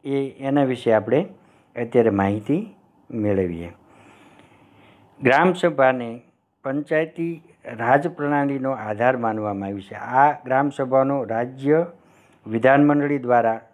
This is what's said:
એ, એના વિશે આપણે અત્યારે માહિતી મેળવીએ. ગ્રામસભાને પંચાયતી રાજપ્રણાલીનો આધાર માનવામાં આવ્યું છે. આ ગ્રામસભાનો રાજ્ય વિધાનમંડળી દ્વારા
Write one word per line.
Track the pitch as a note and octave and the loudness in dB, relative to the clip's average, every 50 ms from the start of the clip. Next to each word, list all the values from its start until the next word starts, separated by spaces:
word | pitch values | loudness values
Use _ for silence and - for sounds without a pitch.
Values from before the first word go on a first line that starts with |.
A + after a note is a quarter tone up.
| _ | _
એ, | C#3 C#3 C#3 C#3 C3+ - - | -4 -4 -4 -4 -6 -10 -8
એના | C3+ C3+ C#3 D3 C#3 | -4 0 2 2 2
વિશે | C3 B2+ A#2+ - A#2 | 2 -2 -2 2 2
આપણે | A2 G#2+ G2+ G#2+ B2 D3 F#3+ - - _ _ _ _ _ _ _ _ | 2 2 2 2 0 0 0 -2 -10 _ _ _ _ _ _ _ _
અત્યારે | A#2+ A#2+ - - B2 A2+ A2+ | -10 -10 0 2 2 4 4
માહિતી | G2+ G2 G2 G2 G2+ G#2+ G#2+ - C#3+ F3+ A3+ A3+ - _ _ _ _ _ _ _ | 2 2 0 0 -2 -4 -2 -2 -2 -2 -4 -8 -16 _ _ _ _ _ _ _
મેળવીએ. | - A2+ G#2 G#2 G2+ F#2+ F#2+ F2+ E2+ E2 E2+ E2+ E2 _ _ _ _ - _ - _ _ - - _ - _ _ _ _ _ _ _ _ _ _ _ _ _ _ _ - | -6 -4 -2 0 0 0 0 -2 -4 -8 -12 -14 -16 _ _ _ _ -20 _ -20 _ _ -20 -20 _ -20 _ _ _ _ _ _ _ _ _ _ _ _ _ _ _ 0
ગ્રામસભાને | C#3 B2 C3 D3 E3+ F#3 F3 F3+ - F3 D#3 C3+ C3+ C3 B2+ B2+ A#2+ A#2 A#2 B2 _ _ _ _ _ _ _ _ _ | 2 4 4 6 4 2 2 2 -2 -2 2 4 2 2 2 0 -6 -8 -10 -14 _ _ _ _ _ _ _ _ _
પંચાયતી | C3+ C3+ D3 D3 - D#3+ D#3 D#3+ D#3 D#3+ - E3 E3+ E3+ D#3+ _ _ _ _ _ | -6 -6 -6 -4 -2 -2 -2 -2 -4 -6 -8 -8 -8 -8 -10 _ _ _ _ _
રાજપ્રણાલીનો | - A#2+ A2 A#2 A#2+ C3 C#3+ C#3+ C3+ B2+ - D3 C#3+ D3 C#3+ C#3+ C#3 C#3 C3+ C3 C3+ | -16 -10 -4 2 2 2 2 2 -2 -6 -4 -4 -2 0 0 0 -2 -2 -4 -4 -4
આધાર | C3+ A2 A2 G#2+ G#2+ G#2 A#2 B2+ C3 | -4 -4 -6 -8 -4 0 0 0 0
માનવામાં | B2 A#2 A2+ A2 A2 G#2+ G#2 G2+ G2 G2 | 0 -2 -4 -4 -4 -4 -4 -6 -6 -6
આવ્યું | G2 G2+ G2 | -8 -8 -10
છે. | F#2+ - - | -12 -16 -16
આ | - - A#2+ B2 C3 C#3 D3+ | -14 -12 -2 2 4 4 4
ગ્રામસભાનો | D3 - - B2 C3 C3 C#3+ C#3+ C3+ - C3+ B2+ C3 C3+ C3+ C3+ C#3 C#3 A#2+ | 2 -2 -4 -2 0 0 0 0 -2 -4 -4 0 2 2 2 2 -2 -4 -4
રાજ્ય | G2+ A2+ A2+ B2 B2+ C3 C3+ C3+ C#3+ D3+ D#3+ F3 E3+ - _ _ _ _ _ _ _ _ _ _ | -4 -4 -4 -4 -6 -8 -6 0 2 2 2 0 -2 -8 _ _ _ _ _ _ _ _ _ _
વિધાનમંડળી | G#2+ A2 A2+ A2+ C3 C3+ C#3 D3 D3 D3 D3 C#3+ C#3+ D3 C#3 | -6 -4 2 4 4 6 6 6 4 4 2 0 -2 -2 -4
દ્વારા | B2 A#2+ B2 A#2+ A2+ A2+ A2+ A2+ - _ | 0 2 2 4 4 2 -2 -2 -8 _